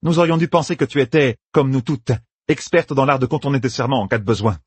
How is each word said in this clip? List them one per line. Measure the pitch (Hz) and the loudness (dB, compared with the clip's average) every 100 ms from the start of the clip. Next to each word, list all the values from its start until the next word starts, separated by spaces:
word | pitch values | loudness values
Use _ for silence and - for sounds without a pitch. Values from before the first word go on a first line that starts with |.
Nous | - 165 | 0 2
aurions | 170 165 | 2 2
dû | 170 | 2
penser | 175 147 170 | 0 0 -2
que | 139 | -2
tu | 143 | 0
étais, | 131 160 139 113 _ | 2 2 2 -2 _
comme | - 135 | 0 0
nous | 135 | 0
toutes, | 117 147 - 123 _ _ _ | -2 -6 -2 -4 _ _ _
experte | 151 - 175 160 | -4 0 0 0
dans | 139 135 | 0 2
l'art | 139 | 2
de | 127 | 0
contourner | 156 139 139 | -2 -2 -2
tes | 120 | -2
serments | - 123 135 | -4 -2 -2
en | 98 | -2
cas | 117 | -4
de | |
besoin. | 101 110 107 90 | -2 0 0 -2